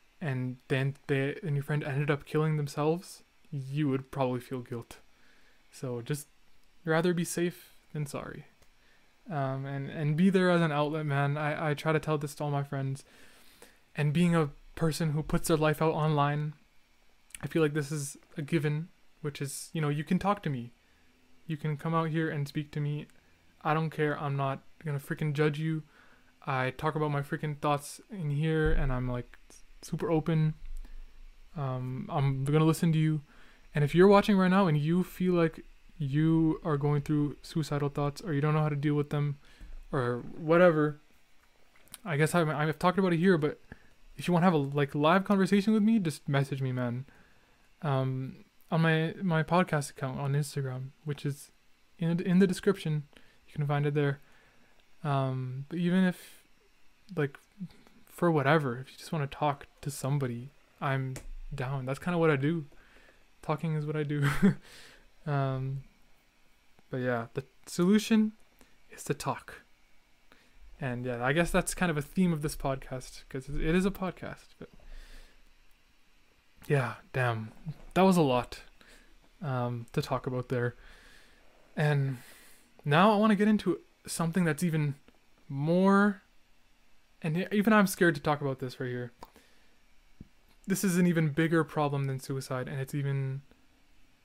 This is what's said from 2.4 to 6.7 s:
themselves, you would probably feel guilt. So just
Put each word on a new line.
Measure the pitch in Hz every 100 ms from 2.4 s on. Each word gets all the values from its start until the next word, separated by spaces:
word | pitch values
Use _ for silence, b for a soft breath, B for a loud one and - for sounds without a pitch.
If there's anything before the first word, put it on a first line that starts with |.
| 156 151
themselves, | 143 - 151 170 - - _ _ -
you | 143 131 143 151
would | 131 135
probably | 143 127 127
feel | - 131
guilt. | 120 120 110 - - b b b b b _
So | - 135 120
just | 117 143 - _ - - -